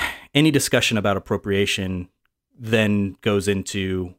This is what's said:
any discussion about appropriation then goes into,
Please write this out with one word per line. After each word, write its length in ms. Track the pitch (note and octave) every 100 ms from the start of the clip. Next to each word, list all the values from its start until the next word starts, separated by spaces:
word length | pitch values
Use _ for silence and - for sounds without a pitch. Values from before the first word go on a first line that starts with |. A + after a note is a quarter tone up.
| - - -
any 160 | C#3+ D#3
discussion 460 | D3 - B2 - A2
about 200 | G2+ G2
appropriation 920 | - G2+ G#2 G2 G2+ - F#2+ F#2 F2+ _ _ _ _ -
then 600 | A2+ A2+ G#2+ G#2 G2 -
goes 260 | A2 G2+ F#2+
into, 640 | F#2+ - G2+ F#2+ F#2 F2+